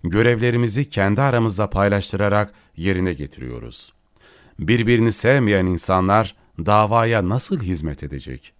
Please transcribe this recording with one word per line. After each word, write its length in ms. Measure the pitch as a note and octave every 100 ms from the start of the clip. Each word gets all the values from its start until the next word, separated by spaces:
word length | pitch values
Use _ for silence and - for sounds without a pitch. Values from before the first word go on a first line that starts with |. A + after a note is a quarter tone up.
görevlerimizi 840 | F2+ G2 A#2 A#2+ A#2+ A#2+ A#2+ G#2+ C#3+
kendi 320 | - G2 G#2
aramızda 480 | C#3 A#2+ A2 F#2+ G#2
paylaştırarak 840 | - G2+ G2+ F#2+ G2 G2+ G#2 G#2 _ _ -
yerine 360 | F2+ F#2 F#2
getiriyoruz. 800 | D2+ C#2 - B1 A#1+ A#1 - - _ _ _ _ _ _ -
Birbirini 520 | D#2 A#2 A2+ A#2+ A2+
sevmeyen 540 | G#2+ A2+ C#3 A2+ G2+ F#2
insanlar 720 | F2+ - F#2 F#2+ G#2 A2 - _ -
davaya 720 | D#2+ G#2 G#2+ A#2 A2+ A2+ F2+
nasıl 320 | A2+ - F#3+
hizmet 420 | F#2 F2 D#2 C#2
edecek? 500 | D2 C#2 C2 C2 -